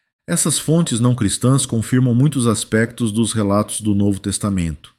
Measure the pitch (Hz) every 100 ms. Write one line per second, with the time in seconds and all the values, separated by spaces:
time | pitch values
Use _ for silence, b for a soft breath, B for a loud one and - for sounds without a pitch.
0 | _ _ - 170 165 - - 165 165 113
1 | 123 123 98 - 123 135 - 117 - 127
2 | 127 120 151 139 117 104 - 110 117 -
3 | 117 107 110 110 101 101 104 - 107 101
4 | 101 95 101 - 104 95 82 73 -